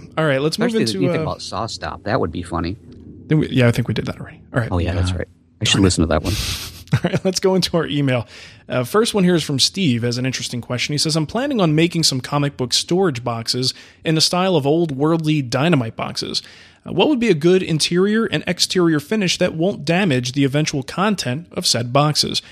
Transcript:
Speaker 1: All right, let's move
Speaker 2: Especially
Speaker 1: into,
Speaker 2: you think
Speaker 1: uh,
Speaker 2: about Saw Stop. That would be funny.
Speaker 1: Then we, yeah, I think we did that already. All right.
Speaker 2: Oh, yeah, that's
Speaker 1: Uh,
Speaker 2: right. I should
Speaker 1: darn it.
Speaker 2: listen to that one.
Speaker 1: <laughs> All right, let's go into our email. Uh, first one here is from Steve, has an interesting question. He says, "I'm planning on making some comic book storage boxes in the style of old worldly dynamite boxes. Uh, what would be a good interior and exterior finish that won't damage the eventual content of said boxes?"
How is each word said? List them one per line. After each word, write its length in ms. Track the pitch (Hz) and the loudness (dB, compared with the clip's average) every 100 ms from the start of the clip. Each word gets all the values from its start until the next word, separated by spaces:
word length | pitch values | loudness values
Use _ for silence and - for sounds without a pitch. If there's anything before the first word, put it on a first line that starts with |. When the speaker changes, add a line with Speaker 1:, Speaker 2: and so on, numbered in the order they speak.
| - - | -8 -2
Speaker 1:
All 80 | 156 | 0
right, 140 | 135 | 2
let's 160 | 147 185 | 0 0
move 80 | 240 | 0
Speaker 2:
Especially 140 | 220 | 0
Speaker 1:
into, 160 | 117 98 | 0 0
Speaker 2:
you 60 | 175 | 0
think 80 | - | 0
Speaker 1:
uh, 40 | |
Speaker 2:
about 180 | 156 90 | -2 -6
Saw 240 | - 95 113 | -8 -6 -6
Stop. 380 | - 82 - | -6 -10 -8
That 160 | 101 113 | -2 -2
would 120 | 95 | -2
be 120 | 87 | -6
funny. 340 | 87 82 82 95 - - - - - | -6 -4 -4 -6 -12 -20 -20 -12 -2
Speaker 1:
Then 120 | 156 | 0
we, 100 | - | 2
yeah, 180 | 135 120 | 2 4
I 40 | |
think 160 | 120 120 | 2 -2
we 60 | 110 | -2
did 100 | 127 | -4
that 140 | - | -8
already. 220 | - - - | -12 -18 -8
All 60 | - | -4
right. 100 | 113 | -2
Speaker 2:
Oh, 60 | 90 | -2
yeah, 160 | 85 | 0
that's 180 | 95 92 | 0 0
Speaker 1:
Uh, 60 | 90 | -2
Speaker 2:
right. 100 | - _ _ - | -6 _ _ -6
I 40 | 107 | 0
should 80 | 123 | 4
Speaker 1:
darn 60 | |
it. 20 | 98 | 4
Speaker 2:
listen 160 | 85 | 4
to 40 | 80 | 2
that 160 | 78 | 2
one. 100 | 92 - | 0 -4
Speaker 1:
<laughs> 340 | - - - - - | -4 -8 -10 -14 -2
All 80 | - | -2
right, 220 | 175 185 190 | 0 -2 -2
let's 160 | 185 | 0
go 120 | 190 | 2
into 220 | 190 - 170 | 2 2 0
our 100 | - | 0
email. 400 | 143 139 123 - - - - - | 0 0 0 -4 -14 -20 -20 -6
Uh, 160 | 127 123 | -4 0
first 280 | 208 226 | 2 2
one 120 | 208 180 | 2 4
here 100 | 175 | 4
is 80 | |
from 160 | - 139 | 2 0
Steve, 440 | - - 175 120 | 0 2 0 2
has 140 | 120 120 | 0 -2
an 80 | 131 | -4
interesting 360 | - - 123 | -4 -6 -8
question. 320 | - 123 - | -6 -4 -2
He 40 | 147 | -2
says, 200 | 160 156 | 0 0
"I'm 80 | 151 | -2
planning 340 | 226 285 254 | -2 -2 2
on 160 | 170 151 | 2 4
making 280 | 170 170 | 2 2
some 180 | 151 131 | 0 0
comic 340 | - 147 143 - | -2 -2 -2 -2
book 160 | 123 | -4
storage 540 | - - 175 190 120 123 | -2 0 0 0 0 -6
boxes 480 | 117 113 123 127 - - - - | -6 -4 -2 -4 -6 -12 -8 0
in 100 | 160 | 2
the 60 | |
style 340 | - 180 190 170 | 2 2 2 2
of 100 | 135 | 2
old 260 | 165 165 131 | 2 0 0
worldly 460 | 151 165 156 156 | 2 2 2 0
dynamite 560 | 127 127 160 151 113 - | 0 0 2 2 0 -6
boxes. 440 | - - - - - - - _ - | -8 -8 -6 -6 -8 -20 -20 _ -6
Uh, 60 | |
what 160 | 127 254 | 0 2
would 100 | 277 | 2
be 80 | 233 | 2
a 40 | |
good 280 | 160 170 190 | 4 4 4
interior 600 | - 156 - 170 196 220 220 | 2 0 0 2 2 2 0
and 140 | 156 - | -2 -4
exterior 540 | 175 - 185 170 156 | -2 0 2 2 2
finish 360 | - 220 180 - | 0 0 0 0
that 160 | 180 | 0
won't 300 | 160 180 - | 0 -2 -2
damage 480 | 143 170 202 127 123 | 0 0 2 0 0
the 140 | 139 139 | 0 2
eventual 360 | 143 151 143 | 2 0 -2
content 680 | 127 - 208 196 127 131 170 | -6 -2 0 0 -2 -6 -6
of 160 | - 180 | -4 -2
said 240 | 117 120 | -2 0
boxes?" 500 | 135 147 143 - - - | 2 2 2 -2 -2 -8